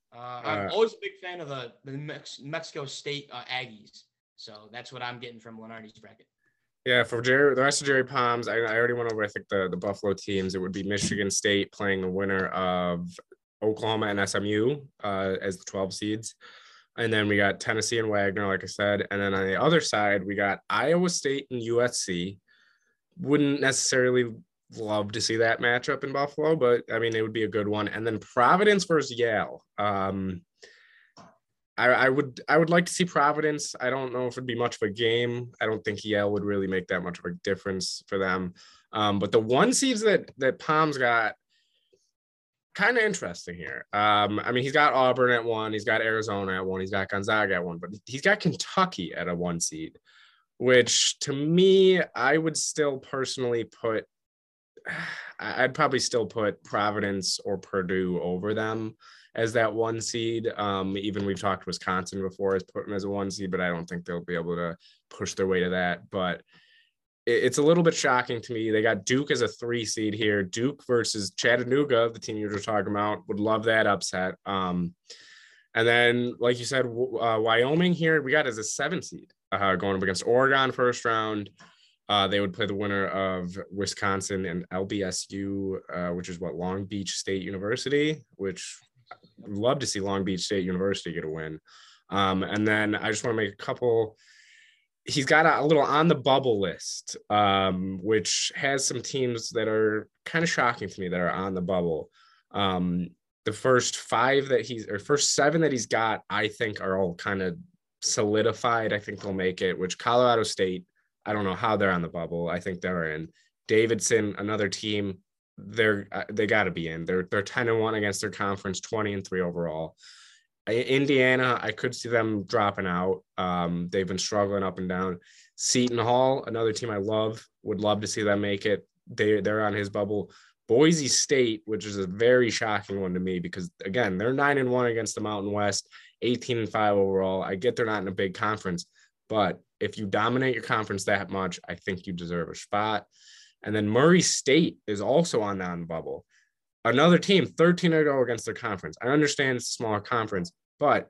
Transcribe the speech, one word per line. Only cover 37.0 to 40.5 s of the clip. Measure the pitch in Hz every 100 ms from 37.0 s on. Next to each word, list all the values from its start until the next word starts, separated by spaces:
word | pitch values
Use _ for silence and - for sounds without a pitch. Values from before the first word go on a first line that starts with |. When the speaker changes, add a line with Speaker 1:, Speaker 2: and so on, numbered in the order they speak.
Speaker 2:
much | 87 85
of | 90
a | 87
difference | - 95 101 95 90 - -
for | 98
them. | 95 92 90 - - - _
Um, | 110 104 101
but | 101
the | 117
one | 110 131 214
seeds | 254 269 220
that, | 220 185 - -
that | 131